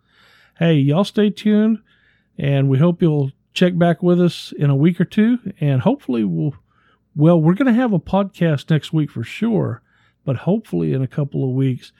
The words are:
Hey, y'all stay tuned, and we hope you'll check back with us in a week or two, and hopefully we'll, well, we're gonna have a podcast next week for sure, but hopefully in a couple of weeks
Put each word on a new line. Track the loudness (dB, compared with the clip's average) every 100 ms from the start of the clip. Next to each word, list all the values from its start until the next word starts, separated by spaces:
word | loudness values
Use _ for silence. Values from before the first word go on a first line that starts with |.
| _ _ _ _ _ -2
Hey, | 0
y'all | 2 2 0
stay | 0 0 -2
tuned, | 0 0 2 2 -2 _ _ _ _ _ -6
and | -2 0 2
we | 2
hope | 2 2
you'll | 0 0 -4 -8 _
check | -2 0 2
back | 0 2
with | 0 2
us | 2 -2 -12 -2
in | 0
a | 2
week | 2 2
or |
two, | -2 0 0 0 -6 -6
and | -2 0
hopefully | 0 -2 -4 -4
we'll, | -2 -2 -4 -6 _ _ _ _ _
well, | 0 2 4
we're | 2
gonna | 2 2
have | 2 0
a | -2
podcast | -2 -4 -4 -2 -2 -2 -2
next | -2 -2
week | -4 -4
for | -6
sure, | -12 -6 -2 -2 -2 -8 _ _ _ _
but | -6 -4
hopefully | -2 -2 -4 -4 -2
in | -2
a | -4
couple | -4 -6 -4 -4
of |
weeks | -2 -2 -4 -10